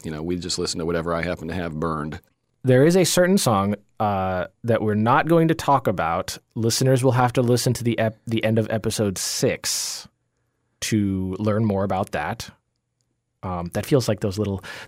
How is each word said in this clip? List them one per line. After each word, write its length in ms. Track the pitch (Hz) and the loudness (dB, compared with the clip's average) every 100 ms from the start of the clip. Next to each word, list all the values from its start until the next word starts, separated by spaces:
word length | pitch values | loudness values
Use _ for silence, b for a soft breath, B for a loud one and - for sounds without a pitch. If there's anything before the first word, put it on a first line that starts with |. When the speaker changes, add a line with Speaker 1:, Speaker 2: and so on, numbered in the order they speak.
Speaker 1:
you 60 | 80 | -10
know, 120 | 76 | -6
we 140 | 85 90 | -4 -4
just 220 | 87 - | -4 -4
listen 200 | 87 87 | -4 -4
to 40 | |
whatever 300 | 82 85 85 | -4 -2 -2
I 80 | 82 | -4
happen 260 | 85 87 80 | -4 -6 -6
to 60 | |
have 180 | 90 85 76 | -6 -6 -4
burned. 400 | 82 78 76 - - _ _ _ | -4 -4 -6 -10 -16 _ _ _
Speaker 2:
There 220 | 127 127 | 2 4
is 100 | 156 | 6
a 100 | 185 | 4
certain 340 | 165 180 180 196 | 4 4 4 4
song, 360 | 127 98 98 104 _ - | 2 2 0 -2 _ -4
uh, 460 | 107 95 95 90 - _ | -2 0 -2 -4 -6 _
that 180 | 117 110 | 0 0
we're 120 | 107 | 2
not 340 | 104 117 147 156 | 2 4 2 4
going 200 | 165 165 | 4 4
to 60 | |
talk 320 | 160 - 135 120 | 2 2 2 2
about. 500 | 87 82 90 - - _ | 0 -2 -2 -4 -12 _
Listeners 480 | 117 113 - 131 131 | -4 0 2 2 4
will 100 | 131 | 4
have 200 | 123 123 | 4 2
to 80 | 131 | 2
listen 300 | 120 123 131 | 2 2 2
to 100 | 117 | 0
the 140 | 120 - | 0 0
ep-, 200 | 110 - - | -2 -4 -4
the 180 | 110 | -2
end 140 | 110 113 | 2 2
of 80 | 107 | 0
episode 460 | 110 110 - 101 92 | -2 -2 0 -2 -2
six 880 | - - 120 80 - - - - - _ _ _ _ _ _ _ | -6 -2 -2 -2 -4 -4 -6 -10 -14 _ _ _ _ _ _ _
to 560 | - 110 101 95 92 92 | -2 0 2 0 -2 -2
learn 260 | 107 104 | 0 2
more 200 | 110 98 | 2 0
about 280 | 98 95 104 | 0 -2 -2
that. 380 | 76 80 117 - - _ _ _ _ _ _ _ _ | -4 -6 -8 -12 -20 _ _ _ _ _ _ _ _
Um, 280 | 95 87 87 | -8 -8 -6
that 140 | 104 - | -6 2
feels 220 | 143 117 | 2 2
like 120 | 98 | -2
those 180 | 104 98 | -2 -2
little, 240 | 101 95 B B | -2 -4 B B